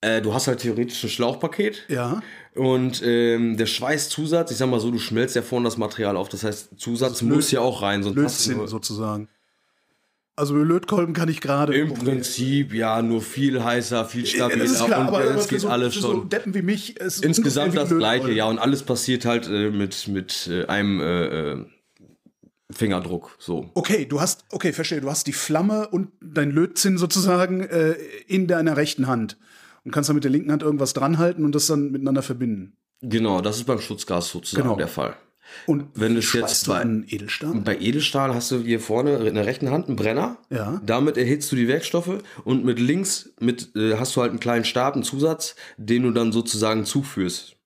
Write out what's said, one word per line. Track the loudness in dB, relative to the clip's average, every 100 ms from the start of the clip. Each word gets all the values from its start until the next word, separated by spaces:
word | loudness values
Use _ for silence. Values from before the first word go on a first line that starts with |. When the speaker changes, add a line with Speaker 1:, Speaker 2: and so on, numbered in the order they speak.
Speaker 1:
Äh, | 2 0
du | 0
hast | 0 0
halt | 0
theoretisch | -2 -2 -2 -4
ein | -6
Schlauchpaket. | -2 -2 -2 -6 -2 -2 -2 -6
Speaker 2:
Ja. | -4 -2 -4 -8 -18 -14
Speaker 1:
Und, | -2 2 2 2 0
ähm, | 2 4 4 4 2 2
der | 0
Schweißzusatz, | 0 -2 -2 -2 -4 0 0 0
ich | 0
sag | 0
mal | 2
so, | 0
du | -2
schmelzt | -2 0 0 0
ja |
vorne | -2 0
das | 0 -2
Material | -6 -2 -2 -2
auf, | -4
das | -6
heißt, | -6 -6 -12 -12
Zusatz | -6 -2 0
Speaker 2:
Das | 0
Speaker 1:
muss | 2 2 4
Speaker 2:
Löt-, |
Speaker 1:
ja | 2
auch | 0 0
rein, | 0 0
sonst | 0 2
hast | 0 0
du | -2
Speaker 2:
Lötzinn | -2
Speaker 1:
nur | -4
Speaker 2:
sozusagen. | -6 -6 -6 -4 -4 -8 _ _ _ _ _ _ _ _ _ _ -4
Also | 0 2
Lötkolben | 4 2 2 0 2
kann | 2 0
ich | 0
gerade | 0 0 2 2
Speaker 1:
Im | 2
Prinzip, | 0 0 0 -2 -2 0 2 0
ja, | 0 0 2
nur | 2 0
viel | -2 0 2 2
heißer, | 0 0 0 -2 -2
viel | -4
Speaker 2:
Ja, | -4
Speaker 1:
stabiler | 0 0 2
Speaker 2:
das | 2
ist | 2 2
klar, | 2
Speaker 1:
und | 2
Speaker 2:
aber, | 2
Speaker 1:
es | 2
Speaker 2:
aber | 2
für | 0
Speaker 1:
geht | 0
Speaker 2:
so, | 0
Speaker 1:
alles | 0 0
Speaker 2:
für | 0
so | 0
Speaker 1:
schon. | -2 -2
Speaker 2:
Deppen | -4 -2
wie | -2
mich, | -2 -2 -4 -8
es | -6 -2
ist |
Speaker 1:
Insgesamt | 2 4 4 2 0
Speaker 2:
ungefähr | 0
wie | 2
Speaker 1:
das | 2
Gleiche, | 4 2 2
Speaker 2:
Lötkolben. | 2
Speaker 1:
ja, | 2
und | 2
alles | 2 0
passiert | 0 -2 0 0 2
halt, | 0 0
äh, | 0 0
mit, | 0 -2 -4 -4
mit, | -4 -4 -8 -4
äh, | -4
einem, | 0 0 2 0
äh, | 0 0 0 -2 -4
äh, | -6 -10 _ _ _ -20 _ _ _ _ _ _
Fingerdruck, | -4 -2 -2 -4 -8 -8 -18
so. | -6 -6 -4
Speaker 2:
Okay, | -4 0 0 0
du | -2
hast, | -2 -4 -8
okay, | -4 -2
verstehe, | -2 -4 -4
du | -4
hast | -4 -4
die |
Flamme | -4 0 2 2 0 -2
und | -2 -4 _
dein | -6 0 2
Lötzinn | 2 2 2 2 2
sozusagen, | 2 2 4 4 2 0
äh, | 0 2 2 0 -6 -16 -2
in | 0 2
deiner | 2 2 2
rechten | 0 0 0
Hand | 0 -2 -6 _ -20 -20 _
und | -4
kannst | -2 2
dann |
mit | 2
der | 4
linken | 2 2
Hand | 0
irgendwas | 2 0 0
dranhalten | 0 2 4 2 2
und | 2
das | 2 2
dann | 2 0
miteinander | -2 0 0
verbinden. | 0 -2 -2 -2 -6 _ _ _
Speaker 1:
Genau, | -2 2 2 2
das | 0 -2
ist |
beim | -2 -2
Schutzgas | -2 -10 -2 -2 -2
sozusagen | -6 -6 0
Speaker 2:
Genau. | 0 0
Speaker 1:
der | -2
Fall. | -2 -4 -6 _ _ -20 -14 0
Speaker 2:
Und | 0 0 -2
Speaker 1:
Wenn | 2
Speaker 2:
wie |
Speaker 1:
du | 2
es | 2
jetzt | 0
Speaker 2:
schweißt | 2 0 0
du |
Speaker 1:
bei | 0
Speaker 2:
einen | 2 -2 -4
Edelstahl? | -10 -6 -6 -4
Speaker 1:
bei | -2 -2 0
Edelstahl | 0 0 0 0 0
hast | 0 -2
du | -2
hier | 0 0
vorne | 2 2 2 2 2
in |
der | 2 0
rechten | 0 0
Hand | -2 -2
einen | 0
Brenner. | 0 0 -2 -6 _
Speaker 2:
Ja. | -6 -4 -6 0
Speaker 1:
Damit | 2 2 2
erhitzt | 2 0 0
du | 0
die | 2
Werkstoffe | 2 0 -2 -2 -6 -8 -12
und | -2 0
mit | 2 2
links | 2 2 0 -4 -8 _
mit, | -2 -2 -6
äh, | 0 2 2
hast | 0
du | 0
halt | 0
einen | -2
kleinen | -2 0
Stab, | 0 0 0
einen | 0
Zusatz, | -4 0 0 0 -6 -10 -20 -16
den | 0 2
du | 4
dann | 2 2
sozusagen | 2 0 0 2 2
zuführst. | 0 -2 -2 -2 -2 -2 -12 _